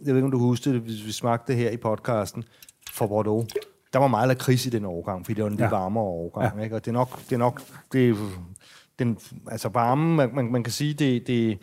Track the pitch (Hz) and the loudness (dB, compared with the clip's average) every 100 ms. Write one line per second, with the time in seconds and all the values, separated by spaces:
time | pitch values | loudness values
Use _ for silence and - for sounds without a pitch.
0 | 143 131 135 131 123 120 147 123 113 110 | 0 2 2 2 2 2 0 0 -2 -8
1 | 107 104 123 117 - 120 117 117 113 107 | -8 -4 -2 -2 0 -2 0 -2 -2 -2
2 | - 113 95 - - _ - _ - - | -2 -2 -2 -6 -14 _ -20 _ -12 -4
3 | 110 107 107 107 117 - - _ _ 131 | -2 0 0 0 -2 -6 -8 _ _ 2
4 | 135 110 127 127 - 127 127 117 101 85 | 4 4 2 2 2 2 2 -2 -2 -6
5 | 85 92 90 107 107 104 110 107 92 110 | -6 -6 -4 -2 -2 0 0 0 0 -2
6 | 104 85 85 - 113 101 110 110 113 117 | -2 -4 -6 -2 -2 -2 -6 -6 -2 0
7 | 127 - - 123 120 - - - - 135 | -2 -4 -4 0 0 -2 -12 -20 -2 4
8 | 123 104 104 92 87 95 - - _ - | 4 4 -2 -8 -14 -18 -20 -20 _ -2
9 | 123 104 - - - 110 113 117 117 139 | -2 -2 -8 -18 -12 -8 -4 0 2 4
10 | 165 160 127 139 117 123 117 - 147 151 | 4 4 2 0 0 0 -2 -2 -2 0
11 | 143 120 110 123 113 98 | 0 0 0 0 2 0